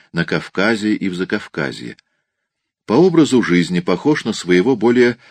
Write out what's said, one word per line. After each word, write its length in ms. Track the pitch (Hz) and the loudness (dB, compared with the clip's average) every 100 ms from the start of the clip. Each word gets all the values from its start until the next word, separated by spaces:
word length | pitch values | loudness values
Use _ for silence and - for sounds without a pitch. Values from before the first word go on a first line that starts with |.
| _ | _
на 120 | 85 | -6
Кавказе 720 | 82 85 - - 101 113 107 | -4 -4 -6 -2 0 0 -2
и 140 | 107 98 | -2 -4
в 60 | |
Закавказье. 840 | 87 92 104 - - 69 60 60 55 _ _ _ _ _ _ _ _ - | -6 -6 -6 -8 -8 -8 -8 -14 -16 _ _ _ _ _ _ _ _ -2
По 80 | |
образу 480 | 113 185 165 143 127 | 2 4 4 4 2
жизни 380 | 90 87 85 87 | 2 0 0 -2
похож 440 | 87 90 139 147 | -2 -2 0 -2
на 80 | 120 | -2
своего 440 | 104 85 90 101 123 | -6 0 2 2 2
более 400 | 110 120 123 120 _ | 2 4 2 0 _